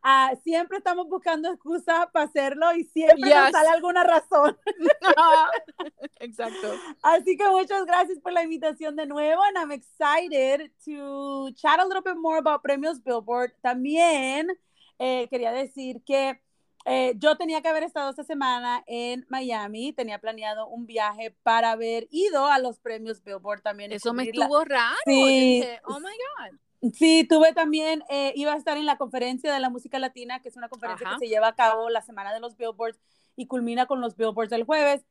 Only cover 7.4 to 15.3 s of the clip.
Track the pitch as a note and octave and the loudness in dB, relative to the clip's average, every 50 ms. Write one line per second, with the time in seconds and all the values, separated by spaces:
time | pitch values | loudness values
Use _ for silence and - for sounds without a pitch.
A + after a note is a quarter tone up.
7.4 | G4+ G4+ F#4+ F#4+ F#4 - G4+ G4 F#4 D#4+ F4 F4+ - D4+ F#4 D4 _ F4+ F4+ F4 | 4 4 4 4 2 0 -2 -4 0 2 2 2 2 0 -2 -10 _ -4 -2 -2
8.4 | E4 D#4+ D#4+ D4 E4 D#4 D4+ D4+ D#4 D#4 D4 D4+ D#4 C#4+ C#4+ D4 D4+ D4+ D#4+ F4 | -2 -2 -6 -4 -4 -6 -6 -4 -10 -8 -8 -8 -8 -8 -6 -4 0 0 2 2
9.4 | G4 G4+ G4 F#4 E4 D4 D4 B3+ _ _ _ _ D#4 C#4+ D4 D#4+ F4 F4 D#4 C#4 | 2 2 2 -2 -6 -6 -10 -14 _ _ _ _ 0 0 2 0 0 -2 -2 0
10.4 | C4 C4 C#4 C#4+ D#4 - _ _ _ D#4 D4 C#4+ C#4+ C#4 C#4 C#4 C#4 C#4 C#4 C4+ | 0 0 0 -2 -4 -10 _ _ _ -14 -14 -12 -12 -10 -10 -10 -8 -8 -8 -8
11.4 | C4+ C4+ - _ - D#4 D4+ E4+ F#4 F#4+ F#4+ F#4+ F#4 F#4+ F4+ E4+ D#4+ D#4+ D#4+ D#4+ | -10 -12 -14 _ 2 2 2 2 2 0 -2 -4 -4 -6 -8 -4 -4 -2 -2 0
12.4 | C4+ D#4 D4+ C#4+ _ C#4+ C#4 C#4 C#4+ D#4 E4 B3+ _ C4 A#3+ A#3 G#3+ A3 A#3+ B3 | 0 0 -2 -2 _ -4 -4 -2 -2 -6 -8 -8 _ -6 -6 -6 -4 -4 -4 -4
13.4 | B3 B3 _ _ _ B3+ B3+ B3+ B3+ C#4+ D4+ E4 E4+ E4+ D#4+ C#4 C4 C4 C4+ D4 | -4 -6 _ _ _ -4 -4 -2 -4 -2 2 2 2 4 2 0 -2 -4 -4 -4
14.4 | D#4+ F4 F#4 _ _ _ _ _ _ _ _ _ B3+ B3+ B3+ B3+ A#3+ A#3 | -4 -6 -6 _ _ _ _ _ _ _ _ _ -4 -4 -2 -4 -4 -6